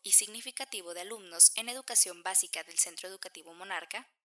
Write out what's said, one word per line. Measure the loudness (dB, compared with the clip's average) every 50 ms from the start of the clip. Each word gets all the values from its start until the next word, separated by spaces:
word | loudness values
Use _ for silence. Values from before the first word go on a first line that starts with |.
| 0
y | 6 6
significativo | 6 6 4 -8 -12 -12 -12 -10 -10 -10 -8 -8 -10 -8 -8 -8
de | -8 -8
alumnos | -10 -10 -12 -12 -6 4 8 8 8 8
en | 4 -6 -6
educación | -8 -8 -6 0 2 2 2 2 0 -6 -6
básica | 0 2 2 0 0 -4 -8 -8
del | -6 0
Centro | 0 0 0 -2 -12 -12 -12
Educativo | -12 -12 -16 -16 -18 -18 -18 -18 -16
Monarca? | -14 -10 -8 -6 -8 -6 -8 -10 -12 -12 _ _ _ _ _